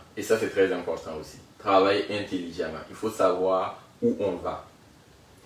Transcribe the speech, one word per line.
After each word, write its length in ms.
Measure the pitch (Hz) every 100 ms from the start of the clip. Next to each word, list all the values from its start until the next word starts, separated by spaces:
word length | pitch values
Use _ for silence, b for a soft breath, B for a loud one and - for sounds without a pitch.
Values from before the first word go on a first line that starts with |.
| - -
Et 60 |
ça, 140 | 101 110
c'est 120 | 104
très 220 | 98 92
important 380 | 87 87 - - 76
aussi. 180 | - - - -
Travailler 460 | 101 95 98 101 -
intelligemment. 680 | 104 98 92 85 82 82 - -
Il 60 | -
faut 140 | 110
savoir 720 | - 92 92 95 95 92 - - -
où 140 | 120 -
on 120 | 101
va. 320 | 87 - - - - - - - - - -